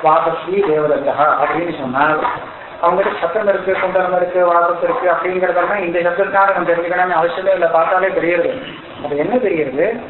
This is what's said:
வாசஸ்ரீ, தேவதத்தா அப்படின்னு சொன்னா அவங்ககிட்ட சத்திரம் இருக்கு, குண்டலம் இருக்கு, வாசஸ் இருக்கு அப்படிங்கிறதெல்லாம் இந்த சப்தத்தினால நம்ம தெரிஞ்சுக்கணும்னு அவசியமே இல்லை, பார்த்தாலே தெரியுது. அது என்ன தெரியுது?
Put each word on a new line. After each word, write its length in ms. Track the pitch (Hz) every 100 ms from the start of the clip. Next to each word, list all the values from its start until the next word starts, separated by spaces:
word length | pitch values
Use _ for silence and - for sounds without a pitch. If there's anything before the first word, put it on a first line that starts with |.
வாசஸ்ரீ, 540 | 156 160 165 170 165 196
தேவதத்தா 560 | 165 151 151 143 139 131 151
அப்படின்னு 420 | - 147 151 170 151
சொன்னா 260 | 131 131 151 156 - - - - - -
அவங்ககிட்ட 360 | 170 185 196 -
சத்திரம் 300 | 170 175 202
இருக்கு, 220 | 190 185
குண்டலம் 420 | 185 185 185 185 180
இருக்கு, 240 | 175 180 175
வாசஸ் 380 | 170 175 170
இருக்கு 240 | 175 170 180
அப்படிங்கிறதெல்லாம் 720 | 165 180 185 180 175 180 208
இந்த 140 | 175 175
சப்தத்தினால 540 | 170 175 196 196 196
நம்ம 160 | 185 175
தெரிஞ்சுக்கணும்னு 500 | 170 170 180 180 170
அவசியமே 340 | 170 180 190
இல்லை, 160 | 190 165
பார்த்தாலே 380 | 160 165 185 190
தெரியுது. 400 | 170 170 175 170 - - - - -
அது 140 | 147 143
என்ன 180 | 165 247
தெரியுது? 500 | 208 165 143 131 190 240